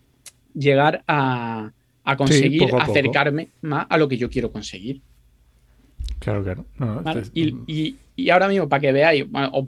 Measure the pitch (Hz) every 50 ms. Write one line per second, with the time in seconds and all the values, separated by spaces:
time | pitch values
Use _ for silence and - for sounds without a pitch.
0 | _ _ _ _ - - - _ _ _ - 156 135 143 135 135 143 156 160 -
1 | - - 151 143 135 131 127 120 117 117 113 110 107 110 - _ _ _ _ _
2 | - - - 131 139 135 151 139 135 135 147 160 - 127 127 123 156 - 104 147
3 | 135 131 143 143 143 147 143 160 170 - _ _ - 156 143 - - - 170 160
4 | 151 139 131 113 123 113 - 127 120 107 - 107 104 - - 92 98 123 139 135
5 | _ _ _ _ _ _ _ _ _ _ _ _ _ _ _ _ _ _ _ -
6 | - - - - - - 107 101 95 92 92 - - - - - 131 110 107 101
7 | 90 156 160 117 101 110 - 165 160 - 123 117 113 160 156 156 156 156 - -
8 | _ _ _ - - 165 170 180 190 196 196 196 160 143 143 139 147 135 131 139
9 | 151 165 156 135 - - - 139 139 - - 139 135